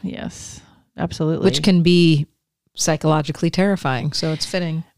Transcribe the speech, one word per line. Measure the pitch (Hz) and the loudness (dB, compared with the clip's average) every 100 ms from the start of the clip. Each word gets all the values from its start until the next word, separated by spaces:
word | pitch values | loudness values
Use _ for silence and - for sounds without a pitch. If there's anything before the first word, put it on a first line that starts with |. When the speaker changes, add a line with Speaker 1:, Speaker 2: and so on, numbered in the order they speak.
Speaker 1:
Yes, | - - - - - - _ _ _ - | -12 -10 -12 -12 -18 -18 _ _ _ -10
absolutely. | 87 - 156 160 | -8 -4 -2 0
Speaker 2:
Which | 190 147 | 0 2
can | 156 180 | 4 4
be | 170 175 170 151 151 _ _ _ _ | 6 6 6 4 0 _ _ _ _
psychologically | - - 156 156 156 147 151 165 | -6 -2 0 0 0 -2 -4 -4
terrifying, | 170 196 190 147 127 151 | 0 0 0 -2 -4 -4
so | - 165 | -4 -4
it's | 156 - | -4 -4
fitting. | 185 175 160 - | -4 -4 -6 -8